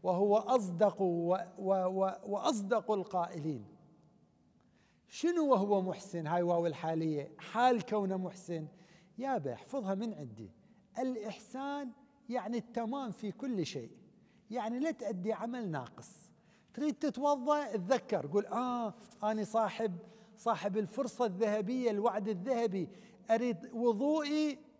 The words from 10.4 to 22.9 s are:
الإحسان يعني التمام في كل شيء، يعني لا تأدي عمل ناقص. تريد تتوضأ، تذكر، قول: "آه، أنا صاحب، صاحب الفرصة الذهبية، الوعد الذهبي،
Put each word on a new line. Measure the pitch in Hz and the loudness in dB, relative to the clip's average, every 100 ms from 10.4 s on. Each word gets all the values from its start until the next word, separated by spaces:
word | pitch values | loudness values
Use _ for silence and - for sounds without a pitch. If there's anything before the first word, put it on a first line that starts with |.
| 101 - - - _ - | -16 -16 -20 -20 _ -4
الإحسان | 262 247 208 190 - 254 277 285 269 220 - _ - | -2 -2 -6 -10 -12 -8 -6 -6 -8 -12 -20 _ -6
يعني | 247 240 240 | -4 -2 -4
التمام | - 233 226 277 254 | -4 -4 -4 -4 -6
في | 185 214 | -6 -8
كل | - 277 220 156 | -6 -4 -2 -2
شيء، | 143 113 - - - _ _ _ | -4 -10 -16 -20 -20 _ _ _
يعني | 233 220 240 | -4 -2 0
لا | 311 | -2
تأدي | 320 208 190 185 | -2 -4 -2 -2
عمل | 220 233 247 214 | -2 -4 -4 -4
ناقص. | 151 120 - - - - _ _ _ _ | -4 -6 -14 -18 -18 -20 _ _ _ _
تريد | - 302 | -4 -2
تتوضأ، | - 302 240 285 285 247 294 285 214 | 0 -2 2 2 2 2 2 2 -4
تذكر، | 180 254 - 190 143 | 2 2 2 -2 2
قول: | 190 202 | 0 0
"آه، | 214 254 240 226 - - - | -2 -2 -2 -4 -6 -20 -4
أنا | 208 220 | -2 0
صاحب، | 202 226 214 - 220 175 - - - - | 0 2 0 0 -4 -4 -12 -20 -20 -6
صاحب | 233 190 196 196 | -2 0 0 -2
الفرصة | 202 - 254 - 240 | -2 -2 -4 0 -2
الذهبية، | 180 214 214 208 254 240 | 2 0 2 0 0 0
الوعد | 208 220 196 202 | 2 2 2 -2
الذهبي، | 196 202 240 233 190 165 | -2 0 0 2 0 -4